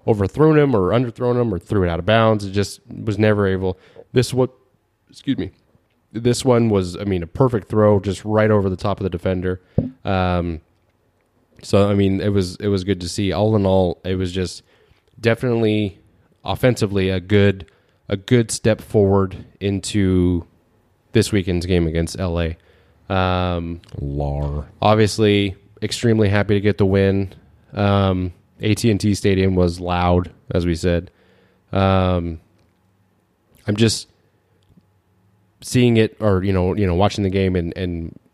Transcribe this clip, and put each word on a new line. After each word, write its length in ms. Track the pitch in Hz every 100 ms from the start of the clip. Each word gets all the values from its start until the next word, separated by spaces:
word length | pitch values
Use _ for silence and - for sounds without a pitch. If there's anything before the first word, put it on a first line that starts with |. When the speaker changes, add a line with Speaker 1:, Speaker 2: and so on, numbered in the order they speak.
| -
Speaker 1:
overthrown 500 | 107 98 135 156 151
him 180 | 143 110
or 160 | 90
underthrown 500 | 113 123 - 123 123
him 100 | 117
or 40 | 87
threw 260 | - 104
it 60 | 90
out 100 | 82
of 60 | 87
bounds. 400 | 113 113 107 98
It 60 |
just 280 | 101 98 - -
was 300 | 90 107 101
never 300 | 107 104 98
able. 320 | 95 92 90 _ - -
This 200 | 127 120
what, 180 | 123 127 _ _ _ _ _ _
excuse 280 | - 139 120
me, 140 | 90 - _ _ _ _ _
this 320 | 110 120 120 131
one 240 | 117 113
was, 260 | 101 90 87
I 60 |
mean, 200 | 101 92
a 40 | 82
perfect 420 | - 131 117 -
throw, 300 | 107 107 104
just 240 | 98 90
right 260 | 107 107 107
over 200 | 107 95
the 80 | 92
top 220 | 104 95
of 40 |
the 60 | 95
defender. 520 | 87 95 92 90 90 _ - - - 98
Um, 560 | 95 90 90 85 78 - _ _ _ _ _ _ _ _ _
so, 280 | - 101 101
I 40 |
mean, 280 | 101 98 95
it 80 | 104
was, 260 | 98 87 -
it 100 | 104
was 160 | 98
good 180 | 90 92
to 80 | 87
see. 220 | - 98
All 240 | 82 107 110
in 100 | 95
all, 340 | 95 90 - 90
it 100 | 92
was 160 | 92
just 320 | 92 90 - _ _ _ _ _ -
definitely 800 | 110 113 127 117 110 107 101 92 _ _ _ _
offensively 640 | 104 95 127 120 104 101 95
a 100 | 92
good, 460 | 92 104 101 95 - _ _ _ -
a 80 | 101
good 320 | - 123 113
step 320 | - 113 107
forward 640 | - 107 98 98 95 - - -
into 840 | 98 98 - 104 95 92 90 87 - _ _ _ _ _ _
this 180 | 113 -
weekend's 340 | 104 90 87 87
game 220 | 90 82
against 320 | 82 85 -
L 200 | 92 85
A. 180 | 82 85 _ _ _ _ -
Um, 680 | 95 92 92 90 87 85 85 - -
Speaker 2:
Lar. 680 | 71 71 71 71 73 73 - -
Speaker 1:
obviously, 720 | 104 107 104 - 107 101 98 95 _ -
extremely 480 | 107 - 120 110 101
happy 240 | 101 101
to 80 | 101
get 160 | 104 98
the 80 | 98
win. 480 | 98 98 98 95 - - _ _
Um, 580 | 98 101 98 95 92 90 - _ -
A 120 | 107 104
T 140 | 117
and 80 | 98
T 140 | 107 98
Stadium 400 | 101 95 95 92
was 240 | 87 87
loud, 520 | 87 87 90 90 87 - -
as 140 | 90 87
we 100 | 82
said. 360 | 90 85 87 _ _ _ _ _ _
Um, 680 | 98 95 95 92 90 85 82 _ _ _ _ _ _ _ _ _ _ _ _ -
I'm 80 | 104
just 320 | 113 - - _ _ _ _ _ _ _ _ _ _ _ _ _ _ _
seeing 360 | - 127 123 113
it, 200 | 110 -
or, 240 | 107 95
you 80 | 98
know, 200 | 95 90 90
you 120 | 95
know, 80 | 87
watching 280 | 101 -
the 60 | 95
game 260 | 95 95 92
and, 200 | 85 -
and 400 | 92 85 82 - _